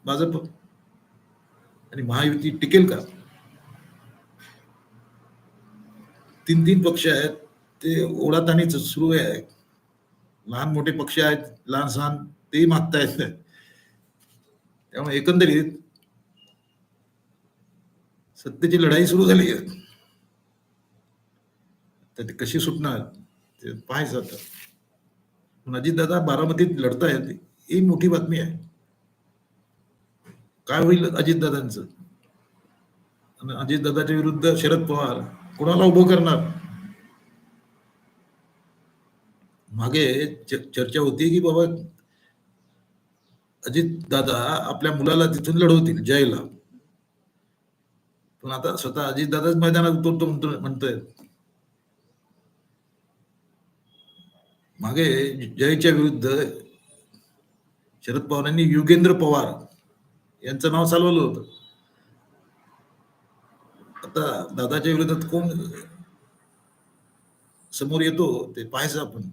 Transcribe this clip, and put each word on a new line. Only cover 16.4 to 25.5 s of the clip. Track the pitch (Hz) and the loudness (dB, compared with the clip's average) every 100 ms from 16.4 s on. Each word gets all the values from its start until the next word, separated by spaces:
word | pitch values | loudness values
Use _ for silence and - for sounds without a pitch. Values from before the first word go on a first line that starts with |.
| _ _ _ _ _ _ _ _ _ _ _ _ _ _ _ _ _ _ _ _ | _ _ _ _ _ _ _ _ _ _ _ _ _ _ _ _ _ _ _ _
सत्तेची | - - 170 175 | -18 -2 2 4
लढाई | 160 156 180 | 4 4 4
सुरू | 180 190 | 6 6
झाली | 185 151 | 6 4
आहे. | 107 - - - _ _ _ _ _ _ _ _ _ _ _ _ _ _ _ _ _ _ _ _ _ _ - | -2 -8 -18 -20 _ _ _ _ _ _ _ _ _ _ _ _ _ _ _ _ _ _ _ _ _ _ -16
तर | |
ती | 113 | -14
कशी | - 120 160 | -10 -4 -2
सुटणार | 165 - 147 113 - - _ _ _ _ | -2 -4 -6 -6 -10 -18 _ _ _ _
ते | - | -16
पाहायचं | 113 - 135 147 - | -16 -10 -6 -6 -6
आता. | 190 - - - - _ _ _ _ _ _ _ _ | -10 -16 -20 -20 -20 _ _ _ _ _ _ _ _